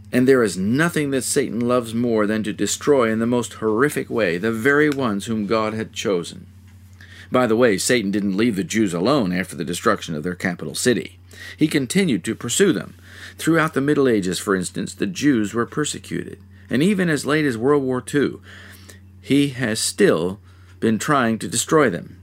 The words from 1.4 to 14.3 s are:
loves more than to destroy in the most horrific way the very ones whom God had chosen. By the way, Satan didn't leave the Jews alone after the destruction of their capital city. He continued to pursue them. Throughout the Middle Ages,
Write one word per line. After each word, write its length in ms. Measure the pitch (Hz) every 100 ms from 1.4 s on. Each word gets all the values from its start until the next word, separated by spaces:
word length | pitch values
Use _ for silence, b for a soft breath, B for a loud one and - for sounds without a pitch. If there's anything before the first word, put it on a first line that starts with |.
| 117 110
loves 340 | 120 123 113
more 320 | 113 120 110 104
than 180 | 110
to 100 | 104
destroy 580 | 95 101 - - 143 113
in 80 | 110
the 60 | 117
most 300 | 123 113 -
horrific 540 | 110 107 147 139 -
way 280 | 120 98 87
the 160 | 110
very 360 | 113 127 143 151
ones 360 | 139 123 101 101
whom 220 | 110 101
God 260 | 110 107
had 180 | 110 110
chosen. 540 | - 110 90 82 90 - - - - - B B B B
By 160 | 127 123
the 120 | 113
way, 200 | 127 92
Satan 320 | - 123 98
didn't 280 | 101 101 95
leave 180 | 120 98
the 80 |
Jews 300 | 82 104 104
alone 400 | 85 101 147 95
after 240 | 90 92 73
the 80 | 82
destruction 500 | 87 117 98 - 76
of 80 |
their 120 | 85 87
capital 400 | 95 87 78 -
city. 440 | 123 104 - - B B B -
He 100 | 156
continued 560 | 156 123 185 190 101
to 120 | 117 107
pursue 360 | 117 - 196
them. 220 | 101 - - B B B -
Throughout 360 | - 160 156
the 80 | 135
Middle 260 | 139 147 135
Ages, 320 | 110 92